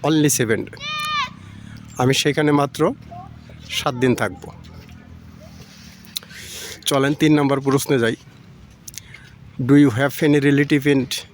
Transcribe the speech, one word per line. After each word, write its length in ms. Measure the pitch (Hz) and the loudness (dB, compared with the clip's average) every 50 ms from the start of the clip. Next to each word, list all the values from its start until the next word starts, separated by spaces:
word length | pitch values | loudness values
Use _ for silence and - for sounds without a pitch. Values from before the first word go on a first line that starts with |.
| - | 0
only 260 | 147 160 156 147 143 - - | 2 2 2 2 2 2 0
seven 200 | 127 107 110 101 - | 0 0 0 -2 -2
day।" 160 | - - - 571 605 605 605 605 605 605 587 539 - - - - - - - - - - - - - - | -8 -12 -12 -10 -8 -6 -6 -6 -4 -4 -4 -4 -6 -8 -18 -20 -20 -20 -20 -20 -20 -20 -20 -20 -18 -4
আমি 160 | - 127 127 135 | -2 0 0 2
সেখানে 380 | - - 151 143 - 151 147 | 2 0 0 0 2 2 2
মাত্র 420 | 147 143 143 135 - - 151 185 277 - - - - - - - - - - - - - - - | 2 2 0 0 0 0 -2 0 -2 -6 -14 -18 -16 -16 -16 -18 -20 -20 -20 -20 -20 -20 -16 -10
সাত 260 | - - - 151 127 | -10 -4 -4 -4 -2
দিন 200 | 123 127 131 117 | 2 2 2 2
থাকব। 360 | - 113 101 - - - - - - - - - - - - - - - - - - - - - - - - - - - - - - - - - - - - - - - - - - - - - - - - - - - | 2 0 -4 -4 -10 -16 -18 -18 -20 -20 -20 -20 -20 -20 -20 -20 -20 -20 -20 -20 -20 -20 -20 -20 -20 -20 -20 -20 -20 -20 -20 -20 -20 -20 -20 -20 -20 -20 -14 -14 -14 -14 -14 -18 -18 -16 -16 -14 -14 -14 -14 -16 -8 -4
চলেন 280 | - 147 139 135 143 151 | 0 0 2 2 2 2
তিন 260 | - 156 156 156 147 | 2 4 4 4 4
নম্বর 220 | 143 135 143 135 | 4 2 0 0
প্রশ্নে 380 | 135 135 131 143 - - 143 131 | 0 0 0 0 2 2 2 2
যাই। 160 | 117 113 123 - - - - - - - - - - - - - - - - - - - - - - - - - - - - - | 2 2 0 -4 -10 -20 -20 -20 -20 -20 -20 -20 -20 -20 -20 -20 -20 -18 -18 -18 -20 -20 -20 -20 -20 -20 -20 -20 -20 -20 -10 -6
"Do 120 | 135 120 139 | 2 4 6
you 160 | 143 147 139 | 6 6 6
have 240 | 107 120 139 143 - - 170 | 4 2 -2 -2 0 0 2
any 120 | 151 143 147 135 143 | 4 4 4 4 4
relative 360 | 143 139 143 143 156 143 135 147 143 | 2 2 2 2 0 0 2 2 2
in 120 | 135 123 131 - - - - | 2 0 -2 -6 -10 -10 -14